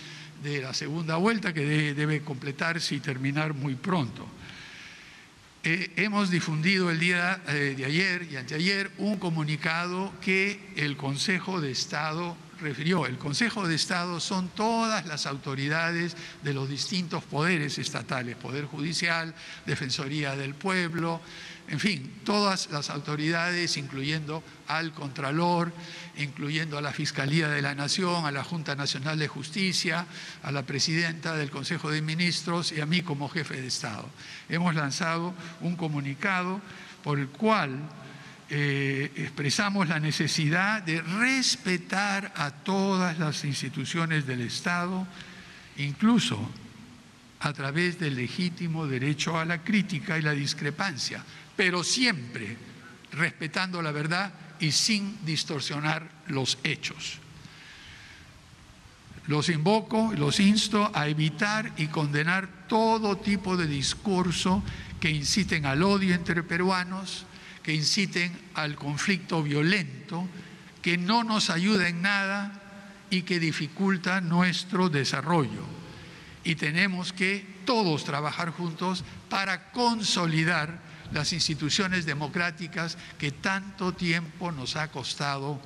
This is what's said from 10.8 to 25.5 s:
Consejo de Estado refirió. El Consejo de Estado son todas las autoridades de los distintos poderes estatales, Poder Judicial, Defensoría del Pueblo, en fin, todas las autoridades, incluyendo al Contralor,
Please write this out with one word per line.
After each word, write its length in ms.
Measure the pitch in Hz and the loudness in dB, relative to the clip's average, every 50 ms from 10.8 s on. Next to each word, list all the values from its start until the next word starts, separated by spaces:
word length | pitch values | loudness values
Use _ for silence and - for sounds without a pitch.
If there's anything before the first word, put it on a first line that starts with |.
| 147 147 143 127 | -2 0 -2 -2
Consejo 640 | 139 135 139 135 - - 185 175 - 185 185 180 | -2 -2 -2 0 0 0 0 0 0 -2 -2 -2
de 80 | 151 135 | -2 -2
Estado 640 | 123 - - - 170 147 156 156 156 165 175 175 170 - - - - - | -2 -4 -4 -2 -2 -2 -2 -2 -2 -4 -4 -6 -6 -10 -14 -16 -12 -8
refirió. 440 | 160 151 131 - 151 165 190 175 139 | -6 -4 -4 -2 2 2 2 4 2
El 120 | 120 123 123 | 0 -2 -4
Consejo 500 | - 147 139 - 240 214 - 214 190 165 | -4 -2 0 2 2 2 2 0 0 0
de 80 | 160 | 2
Estado 440 | 143 - - 185 175 175 180 175 160 | 2 0 0 0 0 0 -2 -2 -4
son 300 | - - 202 185 185 175 | -2 -2 0 0 -2 -2
todas 560 | - - 214 226 233 233 226 220 220 196 151 | -2 0 0 2 2 2 2 0 0 -2 -2
las 220 | 170 151 139 - 147 | -4 -4 -4 -4 -4
autoridades 880 | 143 135 - 147 135 135 139 147 156 165 165 170 170 170 175 170 170 - - - - - - | -4 -4 -4 -4 -4 -2 0 0 2 2 2 2 2 0 0 -2 -2 -6 -12 -14 -12 -6 -4
de 100 | 143 139 | -2 -2
los 140 | 135 135 135 | -2 -2 -4
distintos 560 | 143 131 - - 208 180 180 165 185 160 - | -4 -4 -4 -2 -2 -2 -2 -2 -2 -4 -4
poderes 540 | - - 139 156 180 185 160 147 139 - - | -2 0 2 4 4 4 2 2 0 -2 -4
estatales, 580 | 131 - - 135 117 - 151 127 123 120 117 | -4 -4 -4 -4 -4 -2 -2 -2 -2 -4 -6
Poder 300 | 117 - - 127 147 147 | -8 -8 -6 -6 -4 -6
Judicial, 680 | 135 156 147 143 170 160 - 175 170 165 165 165 165 160 - - - - - - | -6 -6 -4 -4 -2 -2 0 0 2 2 0 -2 -4 -8 -12 -14 -14 -14 -8 -4
Defensoría 680 | - 143 - 147 127 120 - 139 139 151 151 147 139 135 | -4 -2 -2 -2 -2 -2 -2 -2 -2 -2 -2 -2 -2 -2
del 200 | 139 135 139 143 | -4 -4 -6 -6
Pueblo, 640 | 147 - 190 185 185 175 165 165 165 165 165 165 165 - - - - - - - - - - | -4 -2 0 2 2 2 0 0 0 0 0 -2 -4 -6 -12 -16 -14 -14 -14 -16 -16 -10 -6
en 100 | - 147 | -2 0
fin, 420 | - 214 185 139 127 - - - - | 0 0 0 -2 -4 -8 -12 -6 -2
todas 460 | 233 - - - 196 190 180 - - | 0 2 4 4 4 2 0 -2 -4
las 180 | 160 147 139 - | -4 -4 -4 -4
autoridades, 880 | 156 147 143 147 151 147 151 160 170 170 170 175 175 175 175 160 - 147 | -4 -6 -4 -4 -2 0 0 0 2 2 2 0 0 0 0 0 0 -2
incluyendo 680 | 139 131 135 135 135 147 156 160 151 143 156 160 - - - - - - | -4 -6 -6 -4 -2 -2 -2 -2 -2 -4 -6 -6 -8 -12 -18 -12 -6 -2
al 240 | 151 160 165 160 | -2 -2 -2 -2
Contralor, 800 | 151 151 147 139 131 - 139 135 147 160 175 175 | -4 -6 -8 -8 -6 -4 -2 0 2 4 4 4